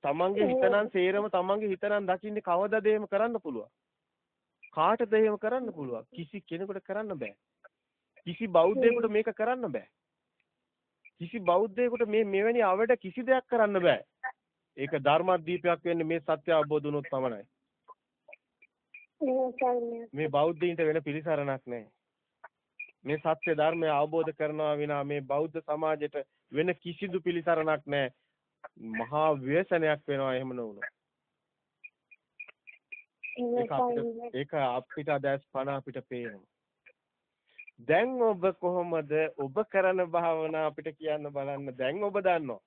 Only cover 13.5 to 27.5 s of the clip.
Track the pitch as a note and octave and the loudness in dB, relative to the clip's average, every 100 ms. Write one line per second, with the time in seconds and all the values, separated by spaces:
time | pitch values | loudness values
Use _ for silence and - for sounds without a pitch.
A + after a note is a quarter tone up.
13.5 | A#3+ G#3 G3 F3 A#2 - _ C4 - _ | 2 4 6 4 4 0 _ -12 -12 _
14.5 | _ _ - C#3+ D3+ C#3 D#3 F3+ F3+ D#3+ | _ _ -8 -4 0 4 4 4 0 0
15.5 | F3+ F3 E3+ F3 E3+ D#3+ E3 - D#3 - | -2 0 0 0 -2 0 -2 -2 -4 2
16.5 | D#3+ D3 D3+ D3 D3 C#3 C3+ C3 G#2+ G2+ | 2 2 0 -2 -4 -4 -4 -2 -4 -12
17.5 | _ _ _ _ - _ _ - - _ | _ _ _ _ -20 _ _ -20 -20 _
18.5 | _ _ _ _ - - _ C#4+ B3+ B3+ | _ _ _ _ -20 -20 _ -2 0 -2
19.5 | B3+ B3+ B3 A#3 A#3 A#3 C#3 D3+ C#3+ D#3 | 0 0 0 -2 -8 -10 -4 0 2 2
20.5 | E3 F3 E3 D#3 D#3 D3 D3 D#3+ D3+ C#3+ | 2 -2 0 0 0 -2 -6 -2 -2 0
21.5 | C3 B2 A#2+ G#2 _ _ _ _ _ - | -4 -6 -10 -12 _ _ _ _ _ -20
22.5 | _ _ _ - _ C3 D3+ D#3+ D#3+ - | _ _ _ -18 _ -4 -2 0 0 0
23.5 | D3+ D#3 E3+ D#3+ D3 D3+ E3 D#3+ D3+ D3+ | 2 2 2 2 2 2 0 -2 -2 -4
24.5 | D3+ D3+ D3 D3 D3 C#3+ D3 C3+ C#3+ D#3+ | -2 -2 0 0 -2 -2 -4 -2 -2 -2
25.5 | D#3 D#3 D3+ D#3 D#3 D3 D3 C3+ _ _ | -6 -6 -2 0 0 -2 -6 -10 _ _
26.5 | C#3+ F3 F3 F3 E3+ G3 F3+ E3+ F3 E3 | -2 0 -2 -6 -8 -4 -2 -2 -2 2